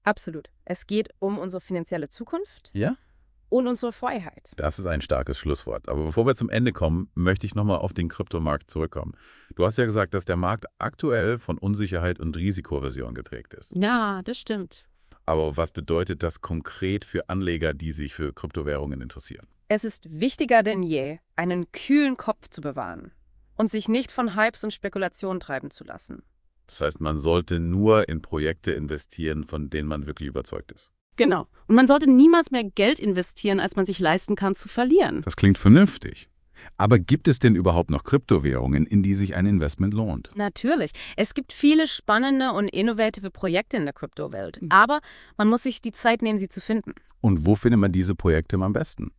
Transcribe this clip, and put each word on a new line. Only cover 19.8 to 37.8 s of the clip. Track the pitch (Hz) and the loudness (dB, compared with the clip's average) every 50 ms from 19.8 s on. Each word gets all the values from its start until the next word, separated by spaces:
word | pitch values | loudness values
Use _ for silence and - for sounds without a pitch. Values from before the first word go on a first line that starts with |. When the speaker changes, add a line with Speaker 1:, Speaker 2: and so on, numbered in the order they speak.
| - | -2
Speaker 1:
ist | 220 - - - 160 | -6 -10 -12 -14 -16
wichtiger | 156 156 196 262 - - 311 240 254 226 202 | -6 -4 -4 -4 -2 -4 0 2 4 4 4
denn | 214 220 190 | 2 0 -2
je, | 180 170 156 139 131 143 156 170 _ _ _ | -2 -2 -2 -2 -4 -6 -8 -12 _ _ _
einen | - 170 180 180 180 170 - - | -6 -4 -2 -2 -4 -6 -8 -10
kühlen | - - - 277 294 294 269 254 | -12 -2 2 2 4 4 2 -2
Kopf | - - - 214 - - - | -4 -4 -6 -6 -6 -10 -18
zu | - - | -16 -12
bewahren | 147 147 127 135 113 87 85 - - - - _ _ _ _ _ _ _ _ - | -10 -10 -8 -8 -10 -10 -10 -14 -16 -20 -20 _ _ _ _ _ _ _ _ -2
und | 220 220 | -2 0
sich | - 214 208 - | 0 -2 -2 0
nicht | 220 254 262 - - | 0 0 -2 -2 -4
von | - 240 220 175 208 | -4 -4 -2 0 0
Hypes | 214 226 - - - | 0 0 0 -4 -8
und | 214 | -10
Spekulationen | - - - 196 - 196 190 180 - - - 190 185 180 | -8 -8 -10 -8 -6 -4 -6 -6 -6 -6 -6 -6 -6 -6
treiben | - - 139 131 135 143 | -6 -6 -8 -8 -8 -10
zu | - - - | -12 -16 -16
lassen. | - - - - - - - - _ _ _ _ _ _ _ _ _ | -16 -16 -16 -16 -16 -16 -18 -18 _ _ _ _ _ _ _ _ _
Speaker 2:
Das | - - | -8 -4
heißt, | 71 73 73 - | -4 -4 -4 -4
man | 76 78 78 76 | -4 -2 -2 0
sollte | 71 82 85 87 85 - 90 85 | 0 2 2 2 2 0 -2 -2
nur | 82 85 90 98 104 110 110 107 95 - | -2 0 0 2 4 6 6 6 4 2
in | 82 80 | -2 -6
Projekte | - - - 78 76 78 82 - - 95 | -6 -6 -4 -2 -2 -2 -2 -4 -4 -4
investieren, | 80 71 76 71 76 73 - - - - 80 78 76 76 76 | -4 -4 -4 -6 -6 -8 -10 -12 -10 -6 -4 -4 -4 -4 -6
von | - - 76 76 67 | -8 -8 -8 -8 -6
denen | 76 76 73 76 | -6 -6 -6 -6
man | 76 73 71 | -6 -6 -8
wirklich | 73 73 - 73 69 | -10 -10 -10 -10 -8
überzeugt | 64 67 62 - 50 50 - - | -8 -8 -8 -8 -10 -12 -12 -14
ist. | - - - _ _ _ _ _ _ - | -20 -20 -20 _ _ _ _ _ _ 0
Speaker 1:
Genau. | 240 285 370 - - - _ _ _ - | 2 2 2 0 -4 -8 _ _ _ 4
Und | 214 | 6
man | 240 262 247 | 6 8 8
sollte | 277 294 311 269 | 6 6 6 8
niemals | 262 247 285 330 339 339 330 - | 8 10 10 10 8 8 4 2
mehr | 269 247 226 | -2 -4 -4
Geld | 196 - - 196 226 302 - | -2 0 2 2 2 2 2
investieren, | - 208 185 180 180 - - - - 202 196 190 | 0 -2 -2 -2 -2 -4 -8 -4 -2 0 0 0
als | - 190 - | 0 -2 -2
man | 202 185 | -2 -2
sich | 190 185 - | -2 -2 0
leisten | 185 156 165 190 - - 208 | 0 2 2 0 0 -2 -2
kann | - 196 190 190 | -2 0 -2 -2
zu | - - 202 | -4 -6 -6
verlieren. | - 233 247 254 302 392 339 - - - | -4 -2 2 4 4 4 4 2 0 -4
Speaker 2:
Das | 160 - - | -6 -6 -2
klingt | - - 196 - - | 4 4 6 6 6
vernünftig. | - 98 113 165 202 - - - - 98 - - - _ _ _ _ _ _ - - - - - | 8 8 10 10 8 6 2 -2 -12 -14 -14 -16 -20 _ _ _ _ _ _ -20 -20 -16 -2 0
Aber | 98 104 123 104 | 4 6 6 6
gibt | 87 - 131 - - 165 | 6 4 2 2 4 2
es | 135 - | 2 6
denn | - 120 107 | 6 6 6
überhaupt | 87 87 92 85 85 | 6 4 4 4 2